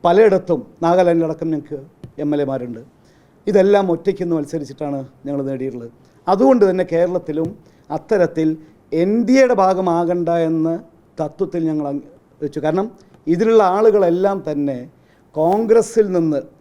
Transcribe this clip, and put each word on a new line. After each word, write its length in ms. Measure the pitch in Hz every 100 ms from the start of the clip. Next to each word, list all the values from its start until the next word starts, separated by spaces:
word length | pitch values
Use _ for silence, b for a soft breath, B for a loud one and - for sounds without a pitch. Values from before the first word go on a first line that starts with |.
പലയിടത്തും 560 | 175 180 220 190 185 156 - -
നാഗാലാൻഡിലടക്കം 640 | 165 180 175 170 160 156 160
ഞങ്ങൾക്ക് 260 | 156 143 143 143 _ - -
എം 60 | 147
എൽ 80 | 147
എമാരുണ്ട്. 380 | 139 135 123 117 123 _ b b b b -
ഇതെല്ലാം 340 | 196 190 202 190
ഒറ്റയ്ക്ക് 280 | 165 - 160
നിന്ന് 120 | 175 165
മത്സരിച്ചിട്ടാണ് 600 | 143 165 143 135 147 139 127 _ 139
ഞങ്ങൾ 140 | 143 135
നേടിയിട്ടുള്ളത്. 420 | 135 131 120 117 _ b b -
അതുകൊണ്ട് 320 | 196 262 254 202
തന്നെ 140 | 185 180
കേരളത്തിലും 560 | 165 180 180 165 151 165 - b b b 151
അത്തരത്തിൽ 520 | - 208 170 165 156 156 B B _ 160
എൻ 100 | 180 220 220
ഡി 80 | 262
എയുടെ 160 | 254 220
ഭാഗമാകണ്ട 640 | 190 185 185 170 170 175 170 170 165
എന്ന 200 | 165 160 165 - _ _ -
തത്വത്തിൽ 420 | 151 - 190 180 160
ഞങ്ങൾ 160 | 151 143
അങ് 120 | 143 - - _ _
വെച്ചു. 180 | 147 147
കാരണം 220 | 151 165 214 - b b -
ഇതിലുള്ള 280 | 170 220 226 196 190
ആളുകളെല്ലാം 600 | 220 208 180 175 196 196 156
തന്നെ 300 | 147 143 127 127 _ b b b -
കോൺഗ്രസിൽ 680 | 160 202 226 226 - 226 208 180
നിന്ന് 240 | 165 147 - _